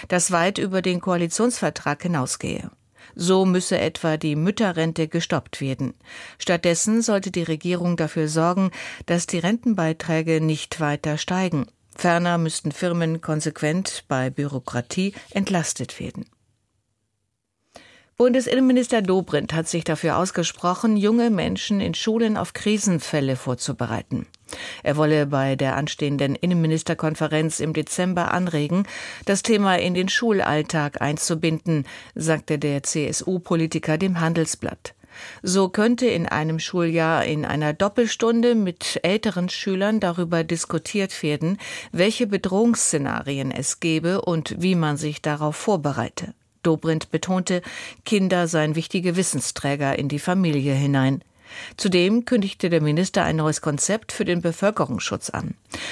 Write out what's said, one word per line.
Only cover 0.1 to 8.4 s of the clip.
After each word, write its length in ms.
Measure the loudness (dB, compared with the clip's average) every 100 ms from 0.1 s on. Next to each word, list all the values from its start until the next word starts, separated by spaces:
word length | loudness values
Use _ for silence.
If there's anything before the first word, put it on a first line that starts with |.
| 0 2
weit 260 | 2 2 0
über 240 | -2 0
den 180 | 0 0
Koalitionsvertrag 1040 | 0 0 0 0 0 0 -2 -2 -4 -2
hinausgehe. 680 | -2 0 -2 -4 -6 -6 -8 -16 _ _ -16 -4
So 280 | 2 4
müsse 320 | 4 2 2 0
etwa 400 | 0 0 -2 0
die 180 | 0 0
Mütterrente 720 | 0 2 0 0 -2 0 -2
gestoppt 520 | -2 -2 -2 -4 -6
werden. 340 | -4 -4 -4 -8 -16 -20 -18 -6
Stattdessen 640 | 0 2 2 2 2 2
sollte 300 | 2 0 0
die 100 | -4
Regierung 540 | -2 -2 -2 0 0 0
dafür 320 | 0 0 0
sorgen, 420 | 2